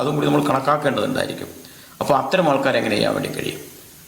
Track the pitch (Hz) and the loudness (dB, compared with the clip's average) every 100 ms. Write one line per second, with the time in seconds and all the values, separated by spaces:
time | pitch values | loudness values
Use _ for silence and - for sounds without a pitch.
0 | 131 147 143 147 143 131 135 147 143 113 | 0 0 2 2 2 0 2 2 2 0
1 | 104 - - - - - - - - - | 0 -2 -4 -6 -12 -14 -20 -20 -14 -6
2 | - 139 127 185 170 135 135 120 110 107 | 0 2 2 2 2 2 2 0 0 0
3 | 57 52 - - - - - - - - | 0 0 -2 -4 -6 -8 -12 -20 -20 -20